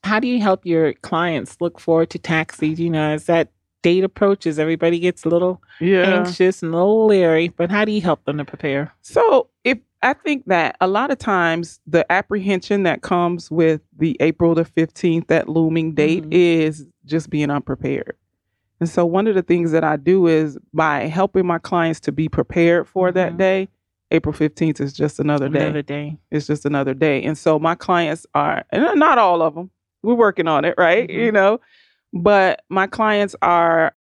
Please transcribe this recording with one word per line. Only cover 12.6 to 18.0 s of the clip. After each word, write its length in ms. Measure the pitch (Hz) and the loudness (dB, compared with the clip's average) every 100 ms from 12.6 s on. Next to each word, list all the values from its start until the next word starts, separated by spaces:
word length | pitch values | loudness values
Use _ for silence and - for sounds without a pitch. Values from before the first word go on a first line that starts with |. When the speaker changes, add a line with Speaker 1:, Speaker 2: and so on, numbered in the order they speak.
| - 208 | -2 0
Speaker 2:
that 180 | 185 147 | 0 -2
comes 480 | - 180 175 175 - | -2 0 0 -4 -6
with 320 | 160 160 156 _ 147 | 0 2 0 _ -4
the 200 | 165 - | -4 0
April 340 | 156 160 170 165 | -2 2 0 2
the 100 | 165 | 0
fifteenth, 600 | - 160 - 180 165 165 | -2 -2 -2 0 0 0
that 200 | 165 - | -2 0
looming 460 | 160 160 165 160 | 0 0 0 -2
date, 300 | 151 151 165 | 0 0 0
Speaker 1:
Mm-hmm. 100 | 156 | 0
Speaker 2:
is 520 | 170 175 165 156 156 139 _ - | 2 4 2 0 -4 -16 _ -6
just 240 | 156 156 | -6 -4
being 200 | 156 147 | -4 -2
unprepared. 680 | 143 - 139 131 139 | -4 -6 -6 -4 -6